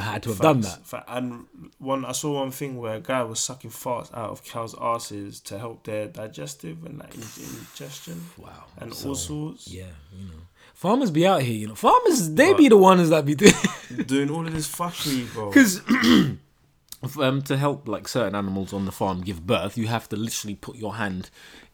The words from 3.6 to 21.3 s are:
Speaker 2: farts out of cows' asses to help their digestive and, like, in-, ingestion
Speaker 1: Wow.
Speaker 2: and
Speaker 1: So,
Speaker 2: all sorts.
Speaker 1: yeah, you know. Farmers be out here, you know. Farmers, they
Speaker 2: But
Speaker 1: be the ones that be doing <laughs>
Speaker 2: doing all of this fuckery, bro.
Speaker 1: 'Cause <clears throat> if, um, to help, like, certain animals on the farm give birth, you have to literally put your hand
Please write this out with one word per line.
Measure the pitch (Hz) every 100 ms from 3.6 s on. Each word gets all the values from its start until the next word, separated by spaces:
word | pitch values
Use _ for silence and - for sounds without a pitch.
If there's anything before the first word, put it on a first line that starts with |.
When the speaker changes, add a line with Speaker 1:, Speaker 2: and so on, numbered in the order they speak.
| 117
Speaker 2:
farts | - 131 120 -
out | 120 104
of | 98
cows' | - 117 113 -
asses | 120 117 - 101 101 -
to | - 101
help | 117 117
their | - 107 104
digestive | 107 107 143 147 - 165 165
and, | 165 151
like, | -
in-, | -
ingestion | 113 - 135 120 110 - 143 143 - 85 85 -
Speaker 1:
Wow. | 85 - - -
Speaker 2:
and | 117
Speaker 1:
So, | - 139
Speaker 2:
all | 139
sorts. | - 151 156 - -
Speaker 1:
yeah, | 90 92 78 73 95
you | 95
know. | 80 85 _ -
Farmers | - 170 254 233
be | 151 185
out | 180
here, | 123 107
you | 107
know. | 107
Farmers, | 226 494 466 277 160
they | 156 330
Speaker 2:
But | 381
Speaker 1:
be | 277
the | 208
ones | 190 180 165
that | 160
be | 143 147
doing | 202 - - -
<laughs> | - 123 127
Speaker 2:
doing | 135 143
all | 165 165
of |
this | 160 156
fuckery, | - 175 - 151 131 120
bro. | 113 101
Speaker 1:
'Cause | 277 226 175 -
<clears throat> | 254 233 220 147 92 _ _ _ _ _ -
if, | 127 143
um, | 131 135
to | 139 139
help, | 147 143 113
like, | 95 95
certain | 127 101
animals | 101 98 95 92
on | 98
the | 98
farm | - 101 90
give | 90 82 90
birth, | 104 98 117
you | 110
have | 117 -
to | 104
literally | 113 - 104
put | 98 - -
your | 107 110
hand | 101 92 -